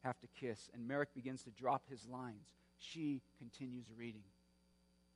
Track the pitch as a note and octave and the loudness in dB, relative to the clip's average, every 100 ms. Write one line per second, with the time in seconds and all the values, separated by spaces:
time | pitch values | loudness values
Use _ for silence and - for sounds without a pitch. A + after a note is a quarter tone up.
0 | C3 A#2+ A#2+ - B2+ G#2+ - A#2+ A#2 C#3 | 0 0 -4 -4 -2 -2 -4 -6 2 4
1 | C#3+ - B2 C3 - G#2+ B2+ C3+ - B2+ | 4 2 -4 -4 -6 0 6 6 4 -10
2 | A2 B2+ B2+ G#2 - - - - - E3 | -6 -4 -4 -6 -12 -20 -20 -14 -8 0
3 | D3+ C3+ - - A#2+ - C3+ B2 A2+ A2+ | 2 2 -2 -14 -12 -6 -4 -4 -8 -6
4 | A#2 G#2+ G2 - - _ _ _ - - | -6 -6 -10 -20 -20 _ _ _ -20 -20
5 | - | -20